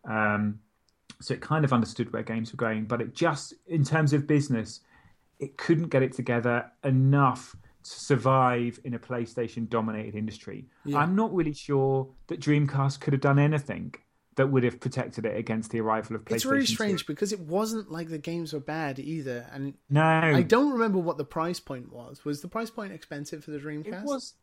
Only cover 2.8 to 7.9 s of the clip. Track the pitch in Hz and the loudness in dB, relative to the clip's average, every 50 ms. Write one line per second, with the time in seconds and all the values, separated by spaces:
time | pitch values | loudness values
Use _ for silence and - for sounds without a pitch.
2.8 | 107 107 120 117 113 117 - - 170 170 147 139 - - - _ _ - 165 160 | -2 -2 -2 -4 -4 -6 -4 0 0 0 0 -2 -8 -14 -18 _ _ -4 0 0
3.8 | 139 - 156 160 156 139 147 143 139 - 151 143 139 - 127 113 107 - - - | 2 2 4 2 4 4 4 2 2 2 2 2 2 0 -2 -2 -2 -6 -12 -18
4.8 | _ _ _ _ _ - _ _ _ _ _ _ 147 - - - - - 170 151 | _ _ _ _ _ -20 _ _ _ _ _ _ -12 -12 -10 -8 0 2 2 2
5.8 | 170 160 - 135 131 131 - - 123 127 120 120 110 123 120 120 - - _ _ | 2 2 2 2 2 2 -2 -4 -2 0 0 2 2 2 0 0 -2 -6 _ _
6.8 | - 143 131 131 135 135 139 143 139 127 123 - - - - - - - _ _ | -2 2 4 4 6 6 6 6 6 4 4 0 -10 -18 -20 -20 -20 -20 _ _
7.8 | - - | -18 -18